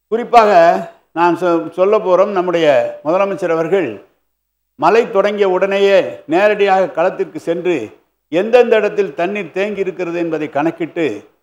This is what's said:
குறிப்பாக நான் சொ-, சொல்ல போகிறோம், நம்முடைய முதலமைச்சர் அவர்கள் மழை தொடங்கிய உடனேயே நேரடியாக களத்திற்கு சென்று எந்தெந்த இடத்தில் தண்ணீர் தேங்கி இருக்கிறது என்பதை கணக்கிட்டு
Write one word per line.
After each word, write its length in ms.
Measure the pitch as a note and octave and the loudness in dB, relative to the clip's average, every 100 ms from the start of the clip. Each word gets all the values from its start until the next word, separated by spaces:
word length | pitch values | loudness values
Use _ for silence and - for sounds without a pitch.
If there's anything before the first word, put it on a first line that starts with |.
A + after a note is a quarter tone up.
| _ | _
குறிப்பாக 440 | A3+ A#3 A#3 G#3 F3+ E3 F#3+ F3 - _ | -6 2 4 6 6 4 2 -4 -16 _
நான் 260 | E3 F3 E3 | -2 0 0
சொ-, 320 | F3+ E3+ D#3+ | 0 -2 -4
சொல்ல 280 | F3+ F#3+ G#3+ | -2 0 2
போகிறோம், 320 | F#3 F3+ G3+ | 2 2 2
நம்முடைய 720 | G3 F3+ E3+ D3+ C3 A#2 - | 0 -2 2 2 2 0 -6
முதலமைச்சர் 460 | D3+ F#3 G3 F#3+ F3 | -2 0 -2 -2 -2
அவர்கள் 540 | E3 E3 G3 C#3+ G2+ - _ _ _ _ _ _ | -2 0 -2 -2 -8 -18 _ _ _ _ _ _
மழை 360 | - D#3+ A#3 A#3+ | -2 2 2 2
தொடங்கிய 380 | G3 G3+ G#3 G3 | 0 0 0 0
உடனேயே 720 | F3+ G3 G3 G3 F#3+ C3+ - - | 0 0 0 2 2 0 -8 -4
நேரடியாக 640 | E3 G#3+ G3 G3+ F#3+ F3 | 0 2 2 2 2 0
களத்திற்கு 500 | D#3+ E3 E3+ F3+ D#3 | -2 -2 -2 -8 -6
சென்று 500 | E3 E3+ E3+ D#3 G#2+ - _ _ _ | -6 -4 -2 -4 -6 -14 _ _ _
எந்தெந்த 480 | E3 A3 B3 A#3 A3 | -4 2 4 4 2
இடத்தில் 380 | G3+ G3+ G3 | 0 -2 -4
தண்ணீர் 360 | - F3 G#3 E3 | -4 -6 -6 -6
தேங்கி 300 | F3+ G#3 G3 | -6 -4 -4
இருக்கிறது 380 | F#3 E3 E3+ E3+ | -6 -6 -6 -4
என்பதை 300 | E3+ D#3 D3+ | -4 -4 -4
கணக்கிட்டு 760 | C#3 D3+ - D#3+ F3 D3+ G#2 - _ | -4 -4 -4 -8 -4 -4 -4 -14 _